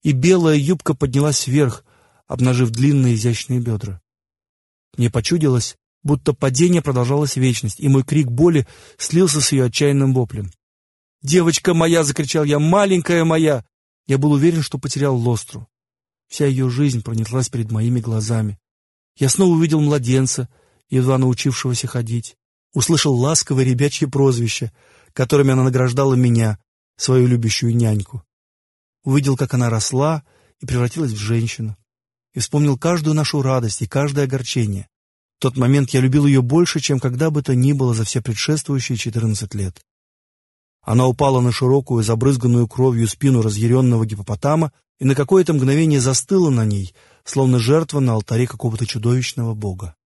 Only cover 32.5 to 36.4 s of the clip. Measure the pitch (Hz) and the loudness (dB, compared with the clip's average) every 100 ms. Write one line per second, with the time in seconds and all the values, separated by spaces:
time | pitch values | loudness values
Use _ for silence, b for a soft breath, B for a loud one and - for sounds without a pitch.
32.5 | 147 147 131 165 175 156 156 147 151 131 | 0 0 0 0 0 0 0 0 -2 0
33.5 | 131 113 - 107 135 143 139 139 131 123 | 0 -2 -6 -4 -2 -2 -2 -2 -4 -4
34.5 | 135 107 98 - _ _ _ _ _ 135 | -4 -2 -4 -12 _ _ _ _ _ -4
35.5 | 127 123 143 131 131 131 143 143 135 | 0 2 2 2 0 2 2 4 4